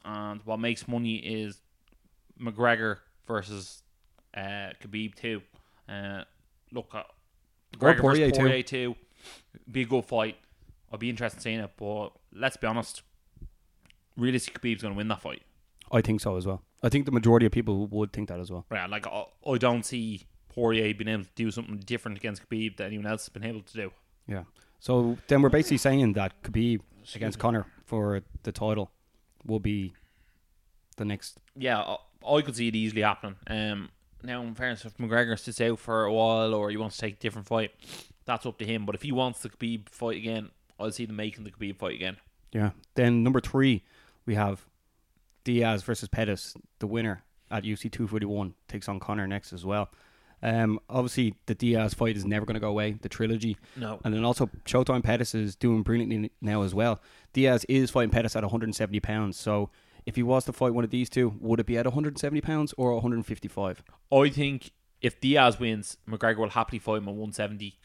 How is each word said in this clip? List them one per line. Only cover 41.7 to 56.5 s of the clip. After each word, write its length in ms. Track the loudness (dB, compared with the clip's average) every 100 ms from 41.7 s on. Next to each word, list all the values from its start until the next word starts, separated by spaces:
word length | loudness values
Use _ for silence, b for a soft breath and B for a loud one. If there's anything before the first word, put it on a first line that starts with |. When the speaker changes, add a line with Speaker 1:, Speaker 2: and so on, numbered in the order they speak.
| -6
Speaker 1:
fight 180 | -6 -6
again. 220 | -8 -8 _ _ _
Speaker 2:
Yeah. 200 | 0 0 -2 -4
Then 300 | 2 4 6
number 160 | 4 2
three, 420 | 2 2 4 2 b b b b -2
we 100 | 0
have 300 | 0 -2 _ _ _ _ _ _ _ _
Diaz 380 | 0 2 4 2
versus 240 | -2 -6 -4
Pettis. 460 | -2 -2 -2 -8 -18 -20 -8
The 80 | -4
winner 360 | -2 -2 -4 -10 _ -8
at 140 | -6 -4
U 80 |
F 60 | -6
C 100 | -6
two 180 | -4 -4
forty-one 460 | -2 -2 -2 -4 -8 -12
takes 180 | -10 -6
on 120 | -6
Conor 280 | -4 -4 -4
next 240 | -6 -8
as 140 | -8 -4
well. 240 | -2 -4 b b b b _
Um, 380 | 0 2 2 0 -4
obviously, 460 | -2 -2 0 0 -2 -6
the 100 | -2
Diaz 380 | 2 2 0
fight 240 | 0 -2 0
is 80 | -2
never 200 | -2 -2
gonna 140 | -4
go 100 | -2
away, 240 | -2 -2 -4
the 60 | -8
trilogy. 460 | -2 -2 0 -2 -4 B -10
Speaker 1:
No. 220 | -8 -6
Speaker 2:
And 100 | -2
then 100 | 0 2
also, 220 | 2 0 -2 0
Showtime 360 | 2 2 2
Pettis 300 | 2 2 0 -2
is 200 | -2 0
doing 280 | 2 4
brilliantly 480 | 2 0 0 -2 -4 -4
now 220 | -2